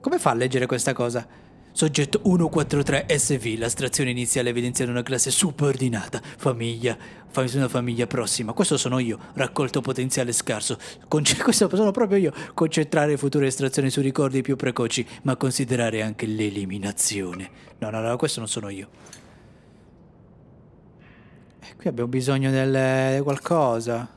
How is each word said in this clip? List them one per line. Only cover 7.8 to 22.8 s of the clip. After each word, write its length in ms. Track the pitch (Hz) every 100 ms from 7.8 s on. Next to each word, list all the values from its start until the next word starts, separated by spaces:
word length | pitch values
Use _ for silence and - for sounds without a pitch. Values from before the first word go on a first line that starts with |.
| 123 117 117
prossima. 480 | 127 110 - 110
Questo 240 | 113 190 143
sono 200 | 127 127
io, 200 | 120 104 -
raccolto 480 | - 131 - 131 143
potenziale 500 | 127 127 127 131 123
scarso. 460 | 117 - 110 - 117 - - -
Conce-, 300 | 151 143 139
<laughs> 80 |
questo 240 | - - 190
sono 220 | 185 214
proprio 260 | 196 220 196
io. 160 | 170 - -
Concentrare 640 | - 160 160 151 165 147 147
future 300 | 143 147 139
estrazioni 420 | 127 139 - 135
su 100 | 127
ricordi 400 | 135 135 135 131
più 160 | 123 135
precoci, 500 | 131 120 117 - 117 -
ma 120 | 139 127
considerare 640 | 135 - 127 123 117 110
anche 240 | 110 107
l'eliminazione. 1300 | 110 107 107 98 95 98 98 101 - 104 92 90 95 - - -
No, 140 | 110
no, 100 | 110
no, 160 | 113 123
questo 240 | 156 -
non 80 | 113
sono 220 | - 104
io. 180 | 98 101 - - - - - - - - - - - - - - - - - - - - - - - - - - -
E 160 | - -
qui 120 | 180
abbiamo 180 | 123 120
bisogno 420 | 131 123 135 135
del, 680 | 135 131 135